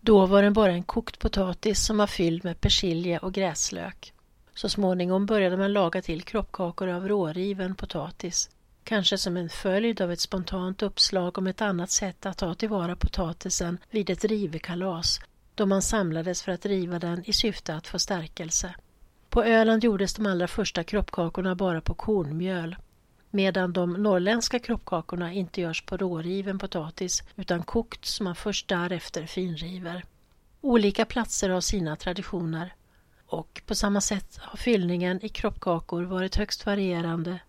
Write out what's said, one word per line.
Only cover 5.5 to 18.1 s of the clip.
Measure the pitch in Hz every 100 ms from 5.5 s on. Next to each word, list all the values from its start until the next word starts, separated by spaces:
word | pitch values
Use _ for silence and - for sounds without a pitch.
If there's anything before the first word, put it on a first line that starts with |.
| 185
man | 196
laga | 202 170 190
till | - 160
kroppkakor | - 220 - - 175 170 185
av | 180 190
råriven | 208 165 170 190 196 185
potatis, | 185 - 170 147 - 180 - - _ _ _
kanske | - 220 180 196
som | 185 175
en | 170
följd | - 202 190 233 220
av | 180
ett | 175
spontant | - 190 175 190 185 190
uppslag | 202 - - 196 180 175
om | 185
ett | 185
annat | 214 180 175
sätt | - 196 - 196
att | 180
ta | 185
tillvara | 180 220 208 170 175
potatisen | 170 - 170 170 190 - 175 175 -
vid | 220 190
ett | 175
rivekalas, | 214 214 190 156 - 175 190 165 175 - - _ _
då | - 202
man | 196
samlades | 185 220 180 160 165 175
för | -
att | 180 202
riva | 190 175 175
den | 170 175
i | 190
syfte | 208 226 190 -
att | 156 -
få | 175
stärkelse. | -